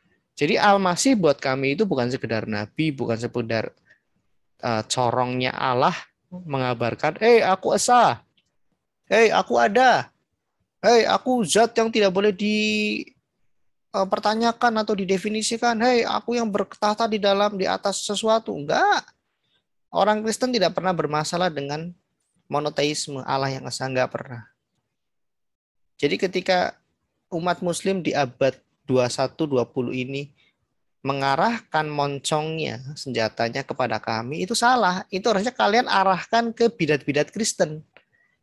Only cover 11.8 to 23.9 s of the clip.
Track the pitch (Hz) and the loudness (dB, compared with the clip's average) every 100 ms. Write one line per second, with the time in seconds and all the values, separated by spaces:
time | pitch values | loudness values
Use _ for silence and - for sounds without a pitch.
11.8 | 226 226 202 185 208 185 208 214 214 214 | 0 2 2 2 0 0 0 0 0 0
12.8 | 214 214 - _ _ _ _ _ _ _ | -2 -4 -10 _ _ _ _ _ _ _
13.8 | _ 202 190 202 208 220 233 226 240 220 | _ -4 0 0 0 2 0 2 0 0
14.8 | 214 208 185 190 208 214 208 226 240 226 | -2 -2 0 -2 -2 -4 -4 -2 0 2
15.8 | 240 247 - - - 240 226 202 190 - | 2 2 2 -2 -2 -2 -2 -2 -4 -2
16.8 | 208 214 226 214 196 196 208 202 180 190 | -2 0 0 0 2 2 0 0 -2 -2
17.8 | 202 190 - 202 220 220 226 170 147 - | -2 -4 -4 -2 0 0 0 -6 -2 2
18.8 | 392 392 - _ _ _ _ _ _ _ | 2 0 -2 _ _ _ _ _ _ _
19.8 | _ 170 196 214 220 208 254 247 170 - | _ 0 2 2 -2 -2 -2 0 0 0
20.8 | 175 170 151 151 156 175 180 147 139 147 | -2 -2 -2 -2 -2 -2 -2 -2 -6 -6
21.8 | 170 175 _ _ _ _ - 151 151 143 | -8 -14 _ _ _ _ -6 -4 -2 -2
22.8 | 147 147 - 139 - 135 135 135 131 - | -2 -2 -6 -8 -4 -2 -2 -4 -8 -8
23.8 | 131 | -4